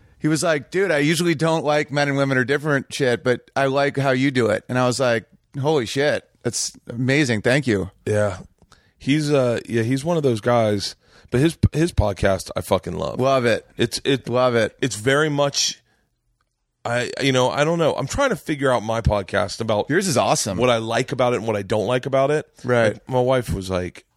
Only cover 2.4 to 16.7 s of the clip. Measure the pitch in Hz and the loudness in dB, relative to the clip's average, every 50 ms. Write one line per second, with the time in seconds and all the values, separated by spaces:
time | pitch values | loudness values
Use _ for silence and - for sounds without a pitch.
2.4 | 123 113 143 147 143 156 143 135 - - - - 143 123 120 - - 127 123 117 | 2 2 0 -2 0 0 -2 -2 -2 -4 -4 -2 0 0 0 0 0 0 -2 -2
3.4 | - _ - 131 135 135 131 139 143 139 113 135 135 139 131 127 135 143 131 127 | -4 _ -4 -2 0 0 0 0 0 0 0 0 0 0 2 2 0 0 0 2
4.4 | 117 107 101 - - - 123 127 127 123 120 - 135 123 117 113 - _ _ _ | 2 2 0 0 -2 -2 -2 0 0 0 0 0 0 0 0 0 -2 _ _ _
5.4 | _ _ - 139 131 151 160 143 117 98 - 139 143 151 117 98 - _ _ _ | _ _ -8 -4 -2 0 0 0 0 -2 -2 0 0 0 0 -2 -4 _ _ _
6.4 | - 123 - - - - - - - - 117 117 127 123 135 151 151 123 117 104 | -6 -4 -4 -4 -6 -6 -8 -12 -14 -10 -6 -2 0 2 2 2 2 2 0 0
7.4 | - 120 127 151 131 127 104 95 92 95 - _ - 110 107 104 104 101 95 95 | 2 2 2 2 2 0 0 0 -2 -6 -10 _ -4 -2 0 0 0 0 -2 -6
8.4 | - - _ _ _ _ - _ _ _ _ - - 127 143 156 151 147 147 139 | -12 -18 _ _ _ _ -20 _ _ _ _ -8 -2 0 0 0 0 0 2 2
9.4 | 127 120 117 - - - 110 117 110 117 135 135 139 170 175 160 143 131 117 104 | 2 2 0 -2 -4 -4 -2 -2 0 0 -2 -2 -2 -2 -2 0 2 0 0 0
10.4 | - 123 120 120 110 107 107 98 - - - _ _ _ - - - - - 123 | 2 2 2 2 2 2 0 0 -2 -6 -10 _ _ _ -20 -20 -10 -4 0 2
11.4 | 147 170 160 - - - - 147 165 175 - - 107 104 95 - - 98 95 90 | 2 0 0 2 0 0 2 2 -2 -2 0 0 0 0 0 0 0 0 0 0
12.4 | - - - 92 - - 101 90 - 87 85 85 80 67 - - 127 135 135 131 | -2 -6 -8 -6 -2 0 0 0 0 -2 -6 -6 -6 -6 -4 -2 0 2 2 2
13.4 | 120 117 104 - - _ _ - 113 120 - - - 120 143 117 - - 117 123 | 2 0 0 -2 -4 _ _ -2 -2 -2 -2 -4 -2 -2 -2 -2 -2 -2 -2 0
14.4 | 127 127 120 117 107 - - - 139 135 - 107 104 131 135 147 156 156 147 143 | 2 2 2 2 0 -2 -2 -4 -4 -4 -4 -2 0 0 2 2 2 0 0 0
15.4 | 143 143 - - - - - - _ _ _ _ _ _ _ _ _ _ _ _ | -2 0 0 -2 -4 -4 -4 -8 _ _ _ _ _ _ _ _ _ _ _ _
16.4 | _ _ _ _ _ _ | _ _ _ _ _ _